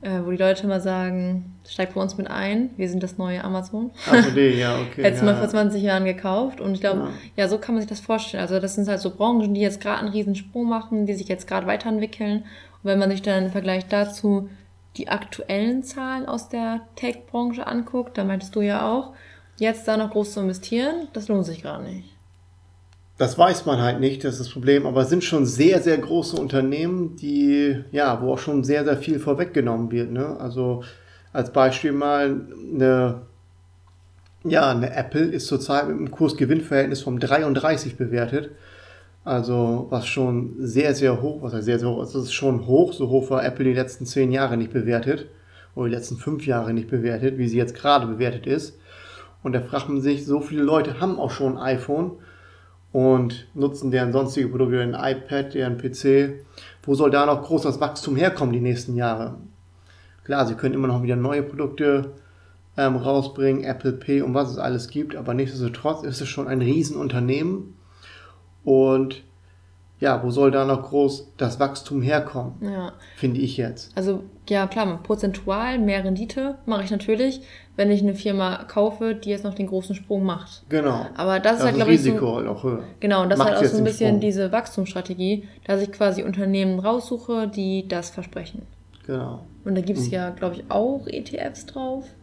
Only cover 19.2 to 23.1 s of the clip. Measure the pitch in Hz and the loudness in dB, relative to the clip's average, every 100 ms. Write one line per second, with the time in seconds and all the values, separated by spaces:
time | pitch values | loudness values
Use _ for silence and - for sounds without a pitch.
19.2 | - - - - 220 220 - 214 214 214 | -20 -20 -20 -2 -2 0 0 0 0 -2
20.2 | 208 208 190 185 - 226 262 339 302 233 | -2 -2 -4 -4 -4 -2 0 -2 -6 -10
21.2 | 208 202 175 165 151 151 - 185 185 - | -2 0 0 -6 -10 -10 -10 -12 -16 -20
22.2 | - - - - _ _ _ - - | -20 -20 -20 -20 _ _ _ -20 -20